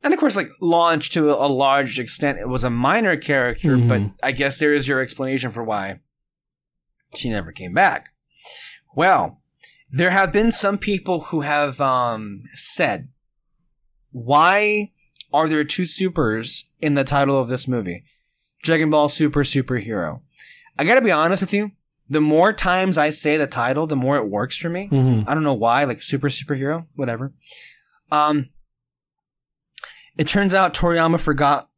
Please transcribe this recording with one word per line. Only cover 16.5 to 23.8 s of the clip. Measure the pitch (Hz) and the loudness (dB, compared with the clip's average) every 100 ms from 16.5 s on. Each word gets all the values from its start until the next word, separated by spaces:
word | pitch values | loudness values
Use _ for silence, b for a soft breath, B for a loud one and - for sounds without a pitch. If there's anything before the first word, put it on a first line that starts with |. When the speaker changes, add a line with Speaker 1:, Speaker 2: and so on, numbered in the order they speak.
| - - _ | -10 -10 _
Speaker 1:
in | 156 | -2
the | 143 | 0
title | 135 143 139 139 | 0 0 2 2
of | 120 | 0
this | 123 - | -4 -4
movie? | 123 95 87 _ _ _ _ _ _ | -4 -4 -10 _ _ _ _ _ _
Dragon | - 165 156 | 0 2 4
Ball | 151 147 | 4 2
Super, | - 151 147 | 2 0 2
Superhero." | 139 139 127 127 107 107 82 - _ B B B B - | 0 0 -2 -4 -4 -4 -4 -8 _ B B B B -4
I | |
gotta | 156 247 | 2 4
be | 233 | 4
honest | 160 165 190 | 2 2 0
with | 190 | 0
you, | 202 208 - _ _ _ | -2 -4 -10 _ _ _
the | 147 | 0
more | 151 151 190 | 4 4 4
times | 214 190 180 190 175 | 2 0 2 2 2
I | 151 | 0
say | 151 151 156 | 0 0 0
the | 139 | 0
title, | 131 120 135 | -2 -2 0